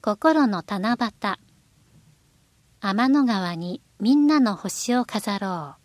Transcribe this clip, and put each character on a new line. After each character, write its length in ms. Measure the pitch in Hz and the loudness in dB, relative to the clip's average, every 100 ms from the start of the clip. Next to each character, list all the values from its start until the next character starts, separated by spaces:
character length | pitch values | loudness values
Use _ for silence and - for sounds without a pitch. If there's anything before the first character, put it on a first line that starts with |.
心 440 | - 208 320 320 262 | -2 0 2 4 2
の 140 | 185 - | 0 -6
七 320 | 202 208 240 | -6 -4 -2
夕。 380 | 233 - 208 190 _ _ _ _ _ _ _ _ _ _ _ _ _ _ | -4 -6 -6 -6 _ _ _ _ _ _ _ _ _ _ _ _ _ _
天 280 | 202 196 262 | -4 0 2
の 160 | 285 | 4
川 300 | 254 202 175 | 2 0 -2
に 260 | 170 175 247 _ _ | -6 -8 -10 _ _
み 160 | 208 285 | 2 4
ん 100 | 294 | 4
な 140 | 302 | 4
の 160 | 233 196 | 2 0
星 400 | 185 - - 247 | -8 -8 -2 0
を 80 | |
飾 340 | 240 214 208 202 | 0 -4 -4 -4
ろ 380 | 190 180 143 | -4 -6 -10
う。 40 | - | -16